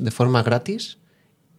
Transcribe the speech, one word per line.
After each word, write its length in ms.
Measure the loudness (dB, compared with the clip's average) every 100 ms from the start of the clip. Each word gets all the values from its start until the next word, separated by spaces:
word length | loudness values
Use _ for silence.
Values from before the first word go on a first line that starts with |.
de 80 | -4
forma 320 | 2 2 4
gratis, 560 | 2 0 -2 -8 -10 -16 _ _ _ _ _